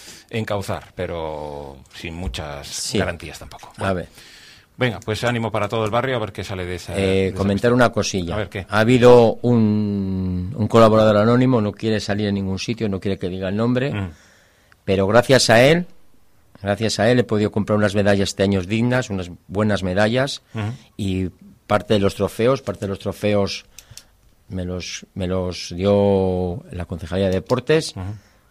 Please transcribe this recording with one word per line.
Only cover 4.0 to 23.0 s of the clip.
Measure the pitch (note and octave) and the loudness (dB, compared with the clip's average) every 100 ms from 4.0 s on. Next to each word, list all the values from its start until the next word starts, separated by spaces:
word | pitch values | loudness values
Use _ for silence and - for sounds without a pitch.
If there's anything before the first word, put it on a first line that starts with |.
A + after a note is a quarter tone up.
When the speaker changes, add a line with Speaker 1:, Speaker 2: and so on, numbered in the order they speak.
| - - - - - - _ - | -8 -18 -20 -20 -20 -20 _ -4
Speaker 1:
Venga, | B2 F2+ | -4 -4
pues | - G#2+ A#2+ | -6 -4 -2
ánimo | A#2+ A2+ | -2 -2
para | G#2+ G2+ | -2 -2
todo | A2+ | -2
el | G#2+ | -2
barrio, | A#2 B2+ B2 | -2 -2 -4
a | |
ver | G#2 | -6
qué | G2+ F#2 | -8 -10
sale | F#2+ F2+ | -8 -6
de | F2 | -8
esa, | - F#2 | -6 -2
Speaker 2:
Eh, | |
Speaker 1:
de | G2 F#2+ F#2+ | 0 2 0
esa | F#2+ | 0
Speaker 2:
comentar | G2 G2 A#2+ | 0 2 2
Speaker 1:
visita. | B2 | 4
Speaker 2:
una | A#2 | 2
cosilla. | G#2+ G2 G2 E2+ G#2 | 2 -4 -4 -4 -6
Speaker 1:
A | |
ver, | F#2+ | -6
¿qué? | G2+ F#2+ | -10 -2
Speaker 2:
Ha | G#2 | 2
habido | A2 B2+ A#2+ B2 A2+ - | 4 8 10 10 8 2
un, | A#2+ A#2+ G#2+ G#2+ G#2 G2+ G2 F#2+ F#2 F2+ F2+ - | 2 2 2 2 0 -2 -4 -4 -4 -4 -6 -4
un | G#2+ | 4
colaborador | A#2 A2 A2 G#2+ G#2 | 8 8 8 6 4
anónimo, | A2 A#2+ B2+ B2 | 4 4 4 2
no | G#2 | 0
quiere | - A2 G#2+ | -4 -2 -2
salir | - G2+ G#2 | -2 -2 -2
en | G2+ | -2
ningún | F#2+ F#2+ | -2 -4
sitio, | - A2+ A2 | -6 -4 -4
no | F#2+ | -4
quiere | G2+ F#2+ | -4 -4
que | F#2 | -6
diga | F#2+ F#2+ | -6 -4
el | G2+ | -2
nombre, | A#2 B2+ C#3 | 0 0 -2
Speaker 1:
Mm. | G#2+ F#2 D#2+ _ _ _ _ _ _ - | -4 -6 -10 _ _ _ _ _ _ -2
Speaker 2:
pero | F#2+ G2 | 0 4
gracias | A2+ - B2+ - | 4 6 4 6
a | A#2 | 6
él, | C3+ E3+ F3 - - - _ _ _ - | 6 4 -2 -14 -20 -20 _ _ _ -8
gracias | G2 G2+ G#2+ - | -4 -2 -2 2
a | G#2+ | 4
él | B2+ | 4
he | |
podido | - G#2+ G#2+ | 2 0 0
comprar | A2 G2+ G#2 | -2 0 2
unas | G#2 G#2 | 2 2
medallas | G2+ G2 F#2+ | 2 2 0
este | - | 0
año | G2 G2 | 0 0
dignas, | F2+ A2 A#2+ B2+ B2 | 0 -2 0 -2 -2
unas | F#2+ F2 E2+ - | -8 -8 -14 -8
buenas | F#2+ G#2+ G2 | -2 0 0
medallas, | F#2 F#2 A2 B2 C#3 - _ | -2 2 2 2 -2 -6 _
Speaker 1:
Ujú. | A2+ G#2+ B2+ - - | -8 -8 -8 -16 -8
Speaker 2:
y | G2+ F#2 F#2 - - - - | -4 -2 -4 -8 -20 -20 -2
parte | G#2 - | -2 2
de | G#2+ | 2
los | G2 - | 2 0
trofeos, | F#2+ - A#2 C3+ | -4 0 0 0
parte | - F2+ G2+ | -4 -8 -8
de | |
los | |
trofeos | G2 | -6